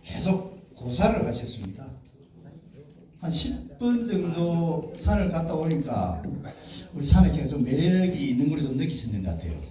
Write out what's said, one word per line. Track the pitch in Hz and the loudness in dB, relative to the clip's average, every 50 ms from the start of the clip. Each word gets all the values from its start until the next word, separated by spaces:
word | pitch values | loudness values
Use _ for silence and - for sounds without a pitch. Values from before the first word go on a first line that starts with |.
| - | -12
계속 | - - 165 165 185 185 - - - - - - - - | -10 -6 -4 0 0 0 0 -2 -8 -14 -16 -20 -20 -18
고사를 | - 123 120 123 - 196 226 240 - - | -12 -8 -4 0 4 4 4 4 4 0
하셨습니다. | - - - - - - - - - - - - - - - - - - - - _ - - - - - - - - - - - - - - - - - - | -2 -2 -6 -6 -8 -10 -10 -10 -10 -10 -12 -14 -16 -16 -18 -18 -20 -20 -20 -20 _ -20 -20 -20 -20 -20 -20 -20 -20 -20 -20 -20 -20 -20 -20 -20 -20 -18 -10
한 | - 165 | -6 -2
십 | - - - - - - - - - - | -2 0 0 -2 -2 -6 -8 -12 -10 -2
분 | 240 240 240 233 226 | 0 2 2 2 0
정도 | - 196 180 170 170 160 170 170 170 170 170 170 165 165 156 147 - - | 0 0 0 0 0 0 0 0 2 2 2 2 2 0 -2 -4 -6 -8
산을 | - - - 208 208 185 180 | -2 2 2 4 4 2 2
갔다 | 165 165 165 160 156 | 0 0 -2 -2 -2
오니까 | 156 160 165 156 139 143 120 120 104 92 87 85 - - - - - - - - - - - - - - - - | 0 0 0 0 0 0 -2 -2 -2 -2 -2 -2 -4 -6 -8 -8 -8 -10 -12 -14 -12 -10 -8 -8 -8 -8 -10 -8
우리 | - 139 | -4 4
산악회가 | 143 - 190 185 - - 151 139 | 6 8 8 8 8 6 2 0
좀 | 127 143 143 127 | -2 0 0 0
매력이 | 120 131 135 160 180 185 185 185 180 - 147 139 139 | 2 2 2 4 4 4 4 4 2 0 -2 -2 0
있는 | 123 123 143 147 | 2 2 2 2
걸 | 156 147 151 | 2 0 -2
좀 | 135 127 127 | -2 -2 -2
느끼셨는 | 160 - - - 113 113 104 98 92 | -2 -2 -2 -4 -4 -4 -4 -4 -2
것 | 87 82 | -4 -4
같아요. | 82 - 82 78 73 71 - | -4 -4 -6 -8 -8 -10 -14